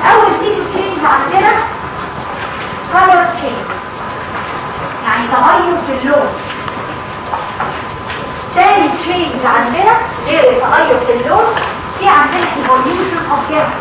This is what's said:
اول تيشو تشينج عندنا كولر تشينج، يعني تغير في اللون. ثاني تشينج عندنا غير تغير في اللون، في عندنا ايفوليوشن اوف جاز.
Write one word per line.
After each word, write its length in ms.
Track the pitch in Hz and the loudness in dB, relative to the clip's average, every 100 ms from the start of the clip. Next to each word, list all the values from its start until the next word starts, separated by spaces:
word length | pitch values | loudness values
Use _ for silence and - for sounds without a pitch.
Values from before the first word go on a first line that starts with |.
| 403 | 6
اول 200 | 440 415 - | 6 4 2
تيشو 220 | 415 427 - | 0 -2 -2
تشينج 320 | 370 381 359 | -4 -4 -2
عندنا 460 | 302 - - 370 415 440 440 - - - - - - - - - - - - | 0 2 2 2 4 2 -2 -6 -10 -10 -10 -10 -10 -8 -8 -8 -8 -8 0
كولر 320 | 349 370 359 | 4 6 6
تشينج، 420 | 349 - 285 226 - - - - - - - - - - - - - - | 4 0 -6 -6 -8 -8 -10 -10 -10 -8 -8 -8 -6 -8 -8 -8 -8 -6
يعني 220 | - 226 247 | -2 -2 2
تغير 480 | 254 - 330 349 339 277 | 4 4 4 2 0 -2
في 60 | |
اللون. 360 | 262 262 285 - - - - - - - - - - - - - - - - - - - - - - - | -2 2 2 2 -4 -8 -8 -8 -8 -10 -10 -10 -10 -8 -6 -6 -6 -6 -6 -8 -10 -8 -8 -8 -8 -4
ثاني 340 | 359 392 403 311 | 2 4 6 2
تشينج 580 | - 330 359 311 254 247 | 0 -2 -2 -2 0 0
عندنا 460 | - 240 320 415 466 - - 480 | 2 0 2 4 4 0 -6 -2
غير 340 | - 508 508 | 4 4 4
تغير 460 | - - 320 - - | 2 2 2 2 2
في 60 | |
اللون، 320 | - - 392 440 - - - - - | 0 2 2 2 0 -4 -6 -10 0
في 100 | 381 | 4
عندنا 380 | - 277 349 339 - | 4 4 0 -2 -2
ايفوليوشن 760 | - 269 262 359 370 330 - | 2 2 2 0 -2 -2 -2
اوف 200 | 285 285 | -2 0
جاز. 180 | 302 - - | -2 -2 -4